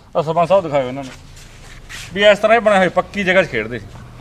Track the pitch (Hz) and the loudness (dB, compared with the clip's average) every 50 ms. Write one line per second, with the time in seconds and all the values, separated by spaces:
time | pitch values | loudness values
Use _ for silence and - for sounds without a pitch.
0 | - - - - 151 151 160 165 175 147 180 196 180 160 139 143 131 123 127 139 | -20 -8 -4 -4 -4 -2 0 -2 0 2 2 0 0 0 -2 -2 -2 -2 -6 -8
1 | 135 127 - - - - - - - - - - - - - - - - - - | -10 -12 -14 -18 -20 -20 -20 -20 -20 -20 -20 -20 -20 -20 -20 -20 -20 -18 -16 -16
2 | - - 170 190 202 214 208 202 214 214 220 240 208 214 208 190 190 170 - 185 | -16 -10 -4 4 6 6 6 6 4 2 2 4 4 2 2 4 2 2 0 -2
3 | 175 - - 196 202 180 185 190 180 135 - 113 107 110 123 113 - - - - | -4 -4 -6 -4 -2 2 2 2 2 0 -2 -6 -6 -6 -8 -10 -12 -14 -18 -20
4 | - - - - | -20 -20 -18 -16